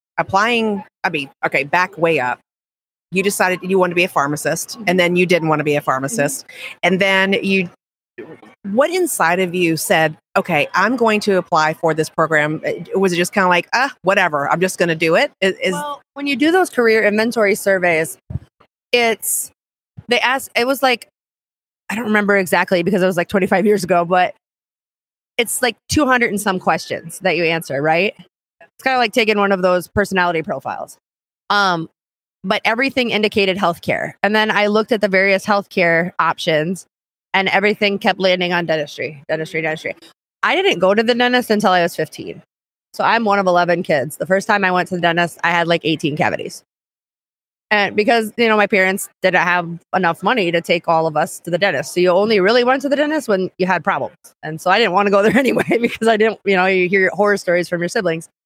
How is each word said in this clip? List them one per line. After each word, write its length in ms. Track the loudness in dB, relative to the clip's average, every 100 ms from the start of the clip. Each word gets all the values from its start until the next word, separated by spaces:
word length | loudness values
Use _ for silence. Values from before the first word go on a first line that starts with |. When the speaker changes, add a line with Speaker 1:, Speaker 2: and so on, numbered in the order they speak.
| _ -6
Speaker 1:
applying, 680 | 0 0 2 0 0 -4 -8 _
I 60 | -6
mean, 200 | -4 -8 _ -4
okay, 200 | -2 0
back 320 | 0 0 0
way 240 | 0 0
up. 180 | -2 -6 _ _ _ _ _ _ _
You 120 | -2
decided 360 | -2 0 0 -2
you 160 | 0 2
wanted 140 | 2
to 40 | 2
be 100 | 0
a 20 |
pharmacist, 640 | 0 -2 -2 -4 -4 -6
Speaker 2:
Mm-hmm. 140 | -6 -2
Speaker 1:
and 100 | 2
then 200 | 2 2
you 80 | 2
didn't 240 | 2 2
wanna 160 | 0 0
be 100 | -2
a 60 |
pharmacist. 680 | 0 -2 -2 -2 -2 -4 -12
Speaker 2:
Mm-hmm. 300 | -18 -18 -4
Speaker 1:
And 180 | 0 2
then 320 | 2 2 2 0
you, 260 | 0 0 -2 -8 _ _ _ -20 -18 -18 -20 _
what 260 | -4 0 0
inside 520 | 0 -2 0 0 2
of 120 | 0
you 220 | 0 0 0
said, 400 | 0 2 2 -2 _ -4
"Okay, 320 | 0 0 0
I'm 220 | 0 0 2
going 240 | 2 2
to 160 | 2 0
apply 360 | 0 0 0
for 200 | 0 -2
this 160 | 0 -2
program"? 520 | -2 0 2 0 -2 -6
Uh, 320 | -8 -4 0
was 140 | 0
it 60 | 0
just 160 | 0
kinda 160 | 0 2
like, 180 | 2 0
"Ah, 200 | -2 -2 -2
whatever, 460 | 0 2 2 0 0
I'm 120 | 0
just 160 | 0 0
gonna 180 | -2 0
do 200 | 2 2
it"? 180 | 0 0
Is, 160 | -2 -2
is 120 | -4
Speaker 2:
Well, 280 | -4 -6 -10 _
when 140 | -8 -4
you 100 | 0
do 160 | 2
those 160 | 2 2
career 340 | 0 2 4
inventory 520 | 2 2 0 2 0 0
surveys, 600 | 0 0 2 0 -2 -6 -12 -12 -12 _ _ _ _
it's, 600 | 0 2 0 -4 -6 -8 _ _ _ _ -20 -4
they 100 | -2
ask, 320 | 0 -2 -4
it 140 | -2 -2
was 160 | 0
like, 240 | 0 0 -6 _ _ _ _ _ _ _ -10
I 60 | -6
don't 100 | -2
remember 320 | 0 2 2
exactly 460 | 2 0 2 0
because 180 | 2 2
it 40 | 2
was, 100 | 0
like, 120 | -2
twenty-five 360 | -2 0 2 2
years 180 | 0 2
ago, 180 | 0 2
but 300 | 0 0 -4 _ _ _ _ _ _ _ _ _ -6
it's, 240 | -4 -2
like, 160 | -4 -4 -4
two 160 | 0 2
hundred 240 | 2 0
and 120 | -2
some 180 | -2 -2
questions 600 | -2 -2 -4 -10 -10 -6
that 180 | -4 0
you 80 | 0
answer, 360 | -2 -4 -2
right? 320 | 0 2 0 -4 -18 _ _ _
It's 240 | -20 -8
kinda 140 | -2 0
like 160 | 0
taking 240 | 0 0 2
one 160 | 0
of 80 | 2
those 260 | 2 0 0
personality 560 | -2 -2 0 0 -2
profiles. 540 | -4 -8 -8 -10 -12 -16 _ _ _ _ -2
Um, 400 | 0 2 0 -4 _ _ _ _ _
but 180 | -4 -2 -2
everything 460 | -2 0 -2 -2
indicated 440 | 0 0 0 0 0
healthcare. 580 | -2 -2 -4 -4 -6 -4
And 120 | 0 2
then 160 | 0
I 160 | 0 2
looked 240 | 0 0
at 80 | 0
the 80 | 0
various 380 | 2 2 0 0
healthcare 640 | -2 -2 0 2 2 0 -2
options, 680 | -2 -2 -2 0 0 -6 -12 _ _ _ _
and 140 | -2 0
everything 500 | 0 0 0 -2 0
kept 220 | -2 0
landing 320 | 0 0 0
on 140 | -2 -2
dentistry, 580 | -2 -4 -8 -10 -10 -8
dentistry, 320 | -8 -6 -6
dentistry. 340 | -4 -6 -8 -12 -18 _ _ _
I 120 | -2 0
didn't 240 | 0 2
go 140 | 2
to 80 | 2
the 140 | 0 0
dentist 340 | 2 0 0
until 220 | 0 2
I 100 | 2
was 140 | 2 -2
fifteen. 460 | -6 -8 -14 -16 -20 _ _ _ _
So 120 | -4 0
I'm 180 | 2
one 160 | 2 2
of 80 | 2
eleven 360 | 2 2 0
kids. 340 | 0 -2 -2 -6
The 80 | -2
first 220 | 0 0
time 180 | 0 2
I 60 |
went 180 | 0 -2
to 60 | -2
the 60 |
dentist, 380 | 0 0 -2 -2 0
I 60 |
had, 140 | 0 2
like, 160 | 0 0
eighteen 320 | -2 -2 0
cavities. 460 | 0 -2 -6 -14 -20 _ _ _ _ _ _ _ _ _ _
And 220 | 0 0 0
because, 380 | 2 0 0 0
you 140 | 2
know, 80 | 2
my 100 | 2
parents 400 | 2 2 0 -6 _
didn't 200 | 0 2
have 360 | 2 0 -2 -10 -6 -2
enough 260 | -2 0
money 280 | -2 0 0
to 80 | -2
take 300 | 0 -2 0
all 180 | 0 0
of 80 | 0
us 240 | -2 -6
to 100 | -6
the 80 | -2
dentist. 360 | 0 -2 -4
So 80 | 0
you 80 | 2
only 320 | 4 2 2
really 240 | 4 4 2
went 160 | 0
to 80 | 0
the 80 | -2
dentist 320 | 0 -2 -2
when 200 | -2 -2 -4
you 60 | -2
had 160 | 0
problems. 360 | -2 -4 -6 -10 -20 _
And 160 | -12 -4
so 100 | 0
I 80 | 2
didn't 140 | 2
wanna 180 | 2 4
go 140 | 4
there 140 | 4 2
<laughs> 0 |
anyway 400 | 2 0 0 0
because 300 | -2 -2 0
I 80 | 2
didn't, 240 | 0 0
you 140 | 0 2
know, 80 | 2
you 240 | 2 2
hear 200 | 2 0
horror 240 | 2 0 0
stories 320 | 0 -2 -2
from 100 | -4
your 80 | -4
siblings. 400 | -2 -2 -4 -8 _